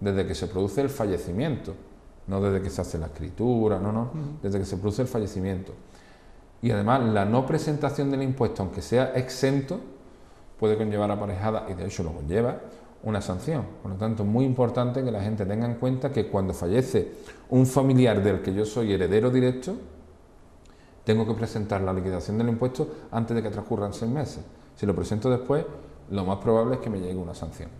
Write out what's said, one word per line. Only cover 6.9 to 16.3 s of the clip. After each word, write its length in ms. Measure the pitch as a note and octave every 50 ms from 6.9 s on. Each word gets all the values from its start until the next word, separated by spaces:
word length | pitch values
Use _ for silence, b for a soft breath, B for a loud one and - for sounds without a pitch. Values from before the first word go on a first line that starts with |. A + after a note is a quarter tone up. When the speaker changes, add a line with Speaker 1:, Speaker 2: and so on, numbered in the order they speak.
| B2+ C3+ A#2+
Speaker 1:
la 220 | A2+ G#2+ G#2 G2
no 200 | G2+ A2+ B2+ C3
presentación 680 | - D#3+ D3+ - D#3 D3+ C#3 D3 C#3 C3+ - C#3+ C#3 C#3
del 100 | C3+ C#3
impuesto, 400 | C3 C3 - A#2+ G#2 - - G2
aunque 180 | F#2 - -
sea 320 | - - A#2 B2 C3 - -
exento, 640 | B2+ B2+ - - - - C3+ C#3 C#3 C3+ - F3+ A3+ - - - - B B B B B B B B B B B -
puede 160 | A2+ G#2+ G#2+
conllevar 340 | G#2+ A2 G#2+ G#2 G#2 G#2 G#2
aparejada, 560 | G#2 G2+ G#2 G2+ G2+ F#2+ G2+ A2 A2 G#2+ - -
y 60 | F#2
de 120 | F2 F2+
hecho 180 | G2 - - F2+
lo 80 | D#2+ D#2+
conlleva, 460 | D#2 D2 D2 F2 A2 A#2 B2 D3+ - - B B B B B B B -
una 180 | A2 G#2+ G2
sanción. 440 | - - F#2 F#2 - D3 E3 C3 G2+ F#2 - - -
Por 100 | G2 F#2+
lo 40 |
tanto, 260 | F#2+ G#2+ A2+ A2+ G#2 G2+
es 60 | G2+
muy 160 | G#2+ A#2+ C3+
importante 580 | C3 B2+ A#2+ B2 A#2 A#2+ B2+ B2 A#2+ B2 C3+ C3
que 80 | B2+
la 100 | A2+ G#2 G2
gente 220 | G#2+ A2 G#2 G2+
tenga 220 | F#2 G#2 A2 A#2+
en 80 | A#2+ A#2
cuenta 380 | - B2+ B2+ C3 B2+ C#3 C3+ -
que 160 | A#2 G2
cuando 260 | -